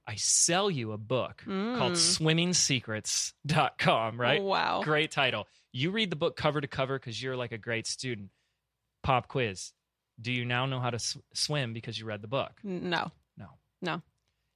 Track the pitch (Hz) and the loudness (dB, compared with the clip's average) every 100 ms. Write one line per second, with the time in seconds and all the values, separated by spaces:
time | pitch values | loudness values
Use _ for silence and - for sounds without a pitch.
0 | - 104 - - - 175 202 147 110 107 | -10 -4 2 4 4 4 2 0 -2 -6
1 | 107 131 92 - - 190 220 247 156 175 | -2 0 -2 -6 -6 -4 -2 0 0 2
2 | - - 156 165 175 175 - 131 - 107 | 2 4 4 4 4 2 2 2 -2 -6
3 | - - - - 143 156 139 - 190 135 | -2 -2 -2 -4 0 4 2 2 4 4
4 | 113 117 120 156 196 - - - 151 151 | 2 2 2 4 2 2 2 0 2 2
5 | 156 151 131 110 - _ _ 127 156 214 | 0 2 2 2 -6 _ _ -2 -2 0
6 | 208 156 170 - 156 147 139 - 131 135 | 0 0 -2 2 2 2 -2 -2 -2 -2
7 | 123 107 131 127 117 113 117 113 - - | -6 -8 -6 -4 -6 -6 -4 -4 -2 -6
8 | 131 110 98 _ _ _ _ _ _ _ | -6 -6 -10 _ _ _ _ _ _ _
9 | - 127 - 139 117 92 - _ _ _ | 2 2 2 -2 -2 -2 -10 _ _ _
10 | _ - 120 123 120 123 135 131 123 113 | _ -10 -4 -2 0 0 0 0 -2 -2
11 | - - - - - 147 120 113 117 107 | -4 -8 -10 -4 -2 0 -2 -4 -8 -8
12 | 110 104 107 135 101 - 202 180 180 - | -8 -8 -4 -4 -4 -6 -8 -6 -2 -2
13 | 170 - _ - 98 - _ - 180 160 | -2 -8 _ -20 -18 -20 _ -8 -4 -4
14 | - _ _ _ _ | -8 _ _ _ _